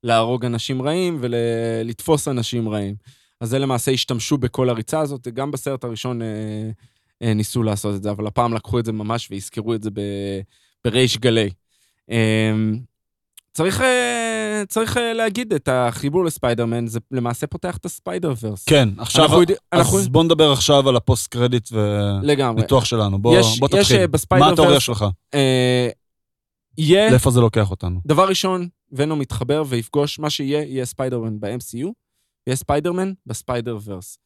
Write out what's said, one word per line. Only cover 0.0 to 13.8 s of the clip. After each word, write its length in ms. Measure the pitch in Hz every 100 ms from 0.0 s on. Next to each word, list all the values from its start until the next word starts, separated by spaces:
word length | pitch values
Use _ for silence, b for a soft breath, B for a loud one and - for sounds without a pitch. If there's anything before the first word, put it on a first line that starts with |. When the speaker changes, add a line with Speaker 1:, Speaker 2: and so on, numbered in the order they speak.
Speaker 1:
להרוג 420 | 120 117 113 120
אנשים 380 | 123 117 - 131
רעים 360 | 131 165 165 160
ולתפוס 1080 | 123 120 117 117 117 113 113 117 - 151 -
אנשים 400 | 127 113 120 113
רעים. 260 | 107 101 101 b b b b
אז 80 | 117
זה 80 | 131
למעשה 320 | 139 127 -
השתמשו 460 | 131 - 120 - 143
בכל 320 | 123 - 127
הריצה 300 | 117 107 156
הזאת, 280 | 151 139 123
גם 220 | 117 139
בסרט 340 | 147 - 135
הראשון, 380 | 123 110 127 120
אה, 40 | 113 107 107 107 110 110 _ _ _ _
אה, 120 | 117
ניסו 280 | 107 104 123
לעשות 320 | 110 101 107 101
את 60 |
זה, 80 | 101
אבל 160 | 104 107
הפעם 280 | 101 120
לקחו 240 | 113 - 120
את 60 |
זה 80 | 113
ממש 360 | 110 107 117 -
והזכרו 440 | 98 98 - 107
את 80 | 113
זה 80 | 107
ב-, 500 | 101 101 101 101 98 95 _ _ _
בריש 340 | 123 117 127 113
גלי. 320 | 123 113 104 92 _ _ _ _ _
אה, 420 | 113 110 110 110 107 110 110 127 _ _ _ _ - _
צריך, 260 | - 170 190